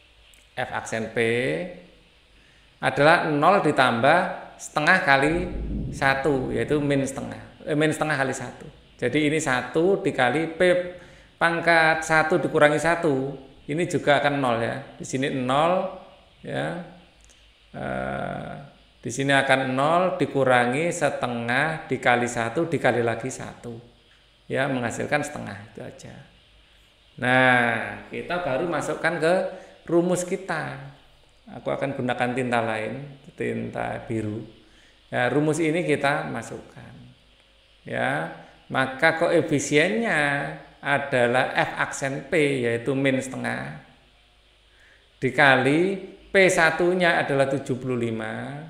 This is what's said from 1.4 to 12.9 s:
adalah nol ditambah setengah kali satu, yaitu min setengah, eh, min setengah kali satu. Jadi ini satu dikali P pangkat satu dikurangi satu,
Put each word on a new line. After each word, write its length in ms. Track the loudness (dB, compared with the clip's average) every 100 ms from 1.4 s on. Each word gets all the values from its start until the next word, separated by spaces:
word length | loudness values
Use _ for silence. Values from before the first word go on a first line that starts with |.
| 0 -4 -6 -12 -20 _ _ _ _ _ _ _ _ -4
adalah 460 | -2 4 6 6 4
nol 320 | 2 4 4
ditambah 560 | 4 4 4 4 4 4 2 -6 -14 -18
setengah 420 | -8 -2 2 4
kali 320 | 4 4 4 0 -4 -6 -6 -6 -6
satu, 600 | -2 0 2 0 0 0
yaitu 280 | -2 0 0
min 240 | 2 0
setengah, 600 | -2 -6 -10 -12 -16 -12 -4
eh, 80 | 0
min 160 | 0
setengah 280 | 0 -2 -2
kali 160 | -2 -4
satu. 320 | -10 -14 -18 -20 -20 -6
Jadi 320 | -2 2 2
ini 80 | 0
satu 640 | 0 -2 -2 0 2 2
dikali 440 | 0 2 2 2 -2
P 60 | 2 4 4 0 -10 -20 -20 -16 -2
pangkat 640 | 0 2 4 6 6 2
satu 360 | 2 2 4 2
dikurangi 400 | 2 4 4 4
satu, 560 | 0